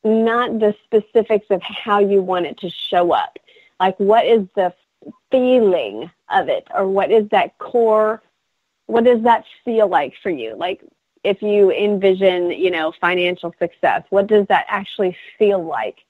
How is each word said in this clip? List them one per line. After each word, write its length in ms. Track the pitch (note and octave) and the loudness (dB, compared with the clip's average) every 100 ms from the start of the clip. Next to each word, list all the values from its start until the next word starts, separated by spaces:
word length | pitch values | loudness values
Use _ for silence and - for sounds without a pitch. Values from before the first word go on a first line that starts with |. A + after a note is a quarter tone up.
Not 560 | A3 A3 A3+ A#3 A#3+ A3+ | 0 0 2 0 -2 0
the 160 | G#3+ G#3 _ | -2 -2 _
specifics 600 | A3 G#3 A#3 G3+ A3 _ | -2 0 -2 0 -2 _
of 120 | F#3+ | -4
how 380 | - G3+ A3 G#3 | -4 -12 -2 0
you 220 | G3+ G3 | 2 2
want 240 | F#3 F#3 E3 | 0 -4 -4
it 120 | - | -8
to 100 | F3+ | -14
show 420 | - - F3+ F3 | -12 -4 0 2
up. 260 | B2+ - - _ _ _ _ | 0 -4 -10 _ _ _ _
Like, 200 | F#3 F#3 | -2 0
what 260 | G3 A3 F#3 | 2 2 4
is 220 | A#3 F#3 - | 0 0 -4
the 180 | F3+ - _ _ - - _ | -4 -4 _ _ -20 -20 _
feeling 800 | C4 B3+ B3+ G#3+ F3 A2 G#2 E3 _ _ | 0 2 4 4 0 -4 -10 -14 _ _
of 200 | F#3 D#3 | -4 -2
it? 180 | C3 - | -6 -4
Or 140 | - F#3+ | -4 -2
what 240 | G3 G3 | -2 2
is 180 | A3 G#3 | 0 2
that 280 | G3+ - _ | -2 -2 _
core, 600 | - A#3+ A3+ G#3+ G#3+ A3+ _ _ _ _ _ _ - | -6 0 2 2 0 -4 _ _ _ _ _ _ -4
what 160 | A3+ | 0
does 180 | A#3 A#3+ | 2 2
that 220 | A#3 A3+ - - | 2 0 -2 -14
feel 240 | - A3+ G#3 | -4 0 2
like 260 | F3+ C#3+ - | 0 -2 -8
for 80 | - | -8
you? 260 | D#3 A2 A2 | -6 -8 -8
Like, 260 | F3 F#3+ - _ _ _ | -8 -8 -14 _ _ _
if 180 | F#3+ G3 | -4 -2
you 300 | G#3 G#3 G3 | 0 4 4
envision, 800 | - G#3 G#3 G3 F#3 G3 F3+ F3 | 4 0 2 2 4 2 2 -2
you 180 | E3 F3+ | 0 -2
know, 220 | F3 D#3+ - | 0 -4 -2
financial 560 | F3 F3+ F3+ F3+ E3+ - | -2 0 -2 -2 -8 -6
success, 460 | E3+ _ E3+ - - | -6 _ -2 -2 0
what 180 | G3 G3+ | -2 2
does 180 | G#3+ G3 | 2 2
that 180 | F#3 - | 0 0
actually 480 | G3+ G3 - F#3+ F3 - _ | -8 -8 -4 -4 -4 -20 _
feel 240 | G#3 G3 | 0 0
like? 360 | E3 C3+ A2 - | -4 -6 -8 -10